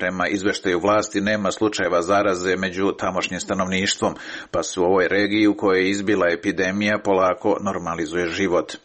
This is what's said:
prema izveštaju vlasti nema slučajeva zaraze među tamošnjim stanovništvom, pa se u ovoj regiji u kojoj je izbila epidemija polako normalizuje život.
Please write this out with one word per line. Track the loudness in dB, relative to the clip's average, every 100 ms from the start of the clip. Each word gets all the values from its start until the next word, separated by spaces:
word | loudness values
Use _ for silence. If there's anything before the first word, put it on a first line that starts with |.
| -4
prema | -2 -2
izveštaju | -2 -2 -2 0 0
vlasti | 2 2 0 -2
nema | 0 0 -2
slučajeva | 0 0 0 0 2
zaraze | 2 2 2 0 0 0
među | -2 0 -2 0
tamošnjim | -2 -2 -4 -4
stanovništvom, | -4 -2 0 0 0 0 -2 -4 -10 -14 -6
pa | -4
se | -4 0
u |
ovoj | 2 4 2
regiji | 2 0 2 2
u | 2
kojoj | 2 2
je | 2
izbila | 0 0 2 2
epidemija | 0 -2 -2 0 0 0 0
polako | 2 2 4 2 0 0
normalizuje | -2 -4 -4 -4 -4 -2 -2
život. | 0 0 0 0 -6